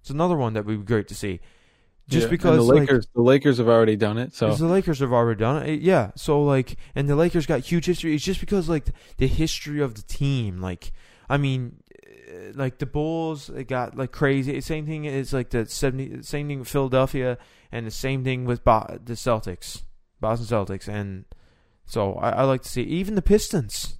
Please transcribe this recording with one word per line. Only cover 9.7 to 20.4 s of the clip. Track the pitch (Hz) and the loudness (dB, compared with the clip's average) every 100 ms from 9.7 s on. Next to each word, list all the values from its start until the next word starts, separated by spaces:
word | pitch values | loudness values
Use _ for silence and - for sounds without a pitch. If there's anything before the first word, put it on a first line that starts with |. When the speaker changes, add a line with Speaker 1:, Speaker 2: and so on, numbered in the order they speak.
| 147 | -4
Speaker 1:
of | 139 | -4
the | 107 | -6
team, | - - 139 135 110 90 | -8 -2 0 0 -2 -6
like, | 92 92 - - - _ - | -8 -8 -10 -10 -14 _ -2
I | 143 | 0
mean, | 143 131 123 - _ - | 0 -2 -6 -14 _ -20
uh, | - 55 60 87 98 110 | -20 -20 -20 -18 -16 -6
like, | 131 - | -6 -4
the | 135 | -6
Bulls, | 147 156 165 160 156 - | -4 -2 -4 -4 -8 -10
it | 127 127 | -12 -6
got, | 127 123 123 | -6 -6 -6
like, | 127 | -8
crazy. | - 143 139 131 135 | 0 2 2 0 -4
Same | 127 156 151 | -6 -6 -6
thing | 156 | -8
is, | 151 135 131 | -6 -6 -4
like, | 135 120 | -4 -2
the | 123 110 | -2 -2
seventy, | - 143 131 135 127 | -2 -2 -2 -8 -12
same | - 147 147 | -8 -8 -6
thing | 143 | -8
with | 120 | -4
Philadelphia, | 143 135 131 131 147 127 120 - _ _ | -2 2 2 2 0 -2 -4 -10 _ _
and | 117 113 | -10 -8
the | |
same | - 131 135 | -6 -4 -2
thing | 127 127 | -2 -2
with | 123 120 | -2 2
Bo-, | - 110 104 - | 4 4 2 -12
the | 117 | -10
Celtics, | 113 - 110 - 87 - - - - _ _ | -6 0 0 -2 -12 -12 -12 -14 -16 _ _
Boston | 107 117 | -2 -2